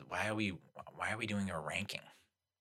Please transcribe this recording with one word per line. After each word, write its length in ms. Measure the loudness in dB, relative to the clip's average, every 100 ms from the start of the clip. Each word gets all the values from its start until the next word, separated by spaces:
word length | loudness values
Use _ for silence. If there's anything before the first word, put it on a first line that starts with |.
| -4
Why 200 | 0 2
are 80 | 2
we, 180 | 2 0 -6 -14 -12 -4
why 160 | 0
are 60 | 0
we 80 | 2
doing 240 | 2 2
a 100 | 0
ranking? 420 | 0 0 0 -4 -8 -20 _ _ _ _